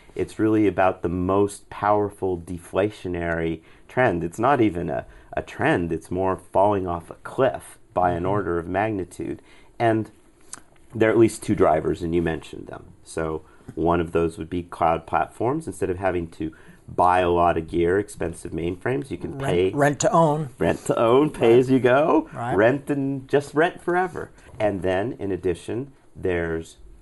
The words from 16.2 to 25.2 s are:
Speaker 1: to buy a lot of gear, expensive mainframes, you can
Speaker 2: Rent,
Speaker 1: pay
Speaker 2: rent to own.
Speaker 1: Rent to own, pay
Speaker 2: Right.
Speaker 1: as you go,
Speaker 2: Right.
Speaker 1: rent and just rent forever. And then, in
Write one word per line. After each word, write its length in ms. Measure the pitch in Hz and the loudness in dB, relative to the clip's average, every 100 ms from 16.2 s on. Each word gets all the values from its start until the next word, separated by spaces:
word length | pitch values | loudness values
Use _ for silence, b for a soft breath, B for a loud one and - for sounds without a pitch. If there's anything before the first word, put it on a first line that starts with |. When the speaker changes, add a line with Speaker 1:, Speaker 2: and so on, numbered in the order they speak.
| 82 | -6
Speaker 1:
to 220 | - 80 b b b - | -8 -10 b b b -10
buy 320 | - 90 90 | 0 2 4
a 100 | 90 | 4
lot 280 | 87 85 82 | 4 4 2
of 100 | 80 | -2
gear, 320 | 82 85 95 | 0 2 2
expensive 520 | 104 - 87 82 85 | -2 -6 -8 -8 -10
mainframes, 600 | 85 85 90 120 135 139 | -6 -6 -6 -4 -4 -6
you 60 | 85 | -10
can 200 | - 139 | -10 -8
Speaker 2:
Rent, 60 | |
Speaker 1:
pay 260 | 135 87 92 | -2 0 2
Speaker 2:
rent 280 | 143 143 143 | 2 0 2
to 100 | 165 | 2
own. 380 | 170 165 147 143 - | 4 4 2 -4 -2
Speaker 1:
Rent 280 | - - - | -2 0 -2
to 120 | - | 0
own, 320 | 113 127 151 | 4 4 4
pay 220 | - 117 | 2 6
Speaker 2:
Right. 60 | 120 | 6
Speaker 1:
as 100 | 127 | 6
you 100 | 131 | 4
go, 500 | 123 131 151 285 - | 4 4 4 2 0
Speaker 2:
Right. 220 | 135 117 90 | -6 -2 4
Speaker 1:
rent 340 | 110 139 - | 4 4 -2
and 380 | 143 135 139 131 | -4 -4 -6 -2
just 260 | 139 147 | -2 0
rent 280 | 143 170 - | 0 0 0
forever. 480 | - 175 180 110 - b b - | -2 -2 -2 -4 -12 b b -4
And 220 | 107 98 | -2 -2
then, 360 | 90 92 110 | 0 0 -2
in 120 | - | -6